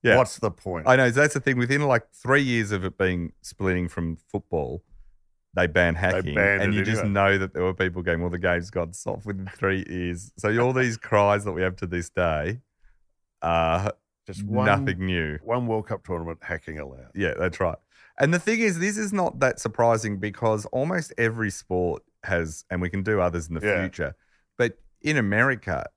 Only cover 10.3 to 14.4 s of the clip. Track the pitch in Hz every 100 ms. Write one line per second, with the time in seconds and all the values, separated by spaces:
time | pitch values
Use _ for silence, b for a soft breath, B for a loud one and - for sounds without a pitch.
10.3 | - 107 113 123 131 127 113 - 104 101
11.3 | 104 101 90 92 90 90 87 85 - 87
12.3 | 78 78 120 _ _ - _ _ _ _
13.3 | _ 82 82 82 85 101 - _ _ -
14.3 | 95